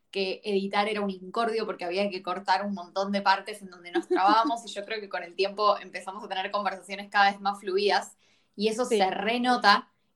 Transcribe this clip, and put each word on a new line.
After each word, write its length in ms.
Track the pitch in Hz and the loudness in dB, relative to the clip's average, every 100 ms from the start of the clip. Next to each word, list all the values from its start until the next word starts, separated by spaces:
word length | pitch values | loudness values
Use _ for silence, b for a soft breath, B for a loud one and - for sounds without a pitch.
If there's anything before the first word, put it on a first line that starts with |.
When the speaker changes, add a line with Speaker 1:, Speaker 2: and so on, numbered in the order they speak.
| _ | _
Speaker 1:
que 320 | 196 190 - | -4 -4 -4
editar 420 | 214 196 196 202 208 | 0 0 0 0 0
era 120 | 214 | 0
un 80 | 202 | -4
incordio 540 | 185 185 226 226 226 214 | -6 -8 -2 -2 -2 -4
porque 180 | 185 175 | -6 -4
había 240 | 185 202 | -2 -2
que 120 | 185 | -4
cortar 440 | 175 185 196 190 208 | -6 -6 0 0 0
un 80 | |
montón 360 | 190 175 196 202 | -6 -6 -4 -2
de 100 | 202 | 0
partes 400 | 196 196 214 208 | 2 0 -2 -14
en 80 | 190 | -14
donde 200 | 180 175 | -18 -4
nos 140 | 339 - | -4 0
trabábamos, 540 | 359 196 220 - 233 | 2 4 4 4 -2
Speaker 2:
<laughs> 40 | - | -6
Speaker 1:
y 60 | |
yo 120 | 202 | -10
creo 160 | 202 220 | -8 -8
que 80 | 196 | -6
con 140 | 180 | -10
el 120 | 175 | -10
tiempo 440 | 175 196 202 208 202 | -2 -2 2 2 2
empezamos 440 | 185 180 196 202 | -2 -12 -12 -12
a 40 | 208 | -8
tener 220 | 190 190 | -6 -4
conversaciones 580 | 208 190 185 185 196 202 | -2 -2 -4 -12 -12 -2
cada 200 | 208 202 | 4 4
vez 100 | 202 | 4
más 180 | 196 202 | -4 -4
fluidas, 560 | 196 190 202 185 - _ _ _ _ - | -2 0 2 2 0 _ _ _ _ -2
y 120 | 214 | -2
eso 160 | 214 247 | 0 0
Speaker 2:
Sí. 120 | 220 | 2
Speaker 1:
se 120 | 190 | 2
renota, 760 | 185 220 247 247 240 202 214 - _ _ | 2 -2 0 2 4 6 6 2 _ _